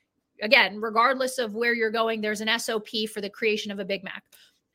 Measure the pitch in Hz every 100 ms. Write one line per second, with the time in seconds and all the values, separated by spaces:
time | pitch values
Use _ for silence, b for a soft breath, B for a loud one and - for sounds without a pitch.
0 | _ _ _ _ 220 254 233 208 220 220
1 | 240 262 254 262 226 208 240 233 220 220
2 | 226 226 214 208 220 233 - 226 214 226
3 | 214 214 196 - 226 208 214 196 185 196
4 | 190 - - b b b _